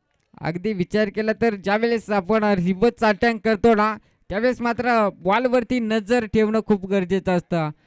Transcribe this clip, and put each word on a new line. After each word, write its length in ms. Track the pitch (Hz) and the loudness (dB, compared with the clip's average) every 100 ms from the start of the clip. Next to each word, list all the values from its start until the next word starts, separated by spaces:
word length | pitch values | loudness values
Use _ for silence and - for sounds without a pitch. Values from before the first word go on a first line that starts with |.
| _ _ _ - | _ _ _ -10
अगदी 320 | 151 175 214 | -8 -6 -4
विचार 360 | 196 175 208 208 | -4 -2 -2 -2
केला 240 | 208 214 | -2 -4
तर 220 | 214 233 | 0 0
ज्यावेळेस 560 | 202 180 214 233 233 - | 0 -2 0 0 -2 -2
आपण 340 | 202 175 220 | -4 0 0
रिवर्सचा 640 | 208 196 175 185 233 240 220 | 2 2 0 0 0 2 0
अटॅक 280 | 202 233 220 | 2 0 0
करतो 300 | 220 202 233 | -2 2 4
ना, 220 | 208 214 208 - _ - | 4 2 -2 -12 _ -10
त्यावेळेस 320 | 196 247 233 | -2 -2 -2
मात्र 480 | 233 220 240 233 202 | -4 -2 0 2 0
बॉलवरती 680 | 151 170 214 254 254 226 254 | -2 -2 0 2 0 0 -2
नजर 460 | 220 220 196 247 214 | -2 -2 0 -2 0
ठेवणं 340 | 220 214 220 - | 0 2 0 0
खूप 200 | 202 185 | -2 0
गरजेचं 500 | 196 175 185 190 180 | -2 0 -2 0 -2
असतं 340 | - 170 151 - | -2 -4 -4 -8